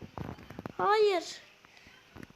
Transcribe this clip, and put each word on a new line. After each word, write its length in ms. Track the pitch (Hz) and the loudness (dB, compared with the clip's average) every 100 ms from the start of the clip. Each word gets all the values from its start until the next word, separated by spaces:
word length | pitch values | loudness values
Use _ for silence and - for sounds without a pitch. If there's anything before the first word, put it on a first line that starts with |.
| - - - - - - - - | -10 -12 -12 -12 -16 -14 -12 -2
Hayır. 640 | 370 427 415 370 330 - - - - - - - - - - | 2 4 4 2 -2 -12 -18 -20 -20 -20 -20 -20 -20 -20 -20